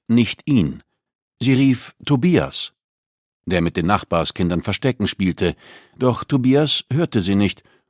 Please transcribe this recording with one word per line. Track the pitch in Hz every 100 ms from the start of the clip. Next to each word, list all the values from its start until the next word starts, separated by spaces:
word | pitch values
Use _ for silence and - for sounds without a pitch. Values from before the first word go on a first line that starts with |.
| -
nicht | 120 113 - -
ihn, | 127 73 60 _ _ _ _ _ _
sie | 120
rief | 131 135 120 - -
Tobias, | - 135 180 143 69 - - - _ _ _ _ _ _ -
der | 87
mit | 82 90
den | 82
Nachbarskindern | 95 - 85 80 - 87 87
Verstecken | 104 - 135 120 101
spielte, | - 90 - 90 - - - _ -
doch | 127 113
Tobias | - 139 127 139 147 - -
hörte | 135 165 110
sie | 90 98
nicht | 98 - _ _